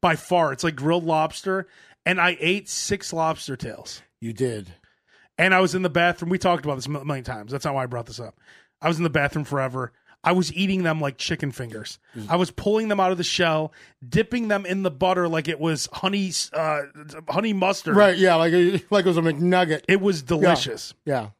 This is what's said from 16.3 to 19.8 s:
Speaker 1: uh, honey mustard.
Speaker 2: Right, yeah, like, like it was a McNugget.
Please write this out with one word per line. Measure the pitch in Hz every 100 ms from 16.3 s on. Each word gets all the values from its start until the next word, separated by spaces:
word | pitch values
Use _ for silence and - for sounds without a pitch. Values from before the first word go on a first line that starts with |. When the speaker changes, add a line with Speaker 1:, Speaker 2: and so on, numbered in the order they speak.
| 160 -
Speaker 1:
uh, | - 160 151 143 151 151 151 160
honey | 165 220
mustard. | 202 185 196 - 196
Speaker 2:
Right, | 208 185
yeah, | 185 165
like, | 170 175 175 185 -
like | 202
it | 175
was | 170
a |
McNugget. | 165 143 175 180 180 151